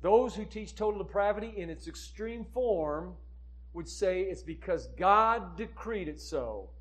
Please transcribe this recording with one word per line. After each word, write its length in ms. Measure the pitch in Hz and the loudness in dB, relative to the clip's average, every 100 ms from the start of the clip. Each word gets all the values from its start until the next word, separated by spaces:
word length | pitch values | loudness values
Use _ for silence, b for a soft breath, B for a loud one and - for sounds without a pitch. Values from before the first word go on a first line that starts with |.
Those 320 | 170 220 254 | 8 8 8
who 100 | 196 | 0
teach 300 | 214 220 214 | -6 -8 -10
total 280 | - 214 208 | -2 0 0
depravity 540 | 185 202 202 208 226 208 | 0 2 2 2 -2 -6
in 140 | 175 | -6
its 160 | 156 - | -8 -10
extreme 580 | 160 - - 220 233 226 | -12 -14 -8 -8 -6 -8
form 680 | 240 247 190 151 147 180 180 - - - - - | -2 2 2 2 -2 -4 -12 -16 -16 -16 -16 -14
would 160 | 165 160 | -10 -10
say 340 | - 196 185 | 0 2 2
it's 200 | 190 165 | 0 -2
because 460 | - 156 - 165 120 | -8 -10 -2 -2 -2
God 680 | - 180 208 226 226 185 170 | 2 6 8 8 4 0 -8
decreed 520 | 226 - 220 220 165 | -8 -8 -6 -4 -4
it 120 | 151 | -8
so. 500 | - 156 120 107 92 - | -4 -4 -4 -6 -10 -14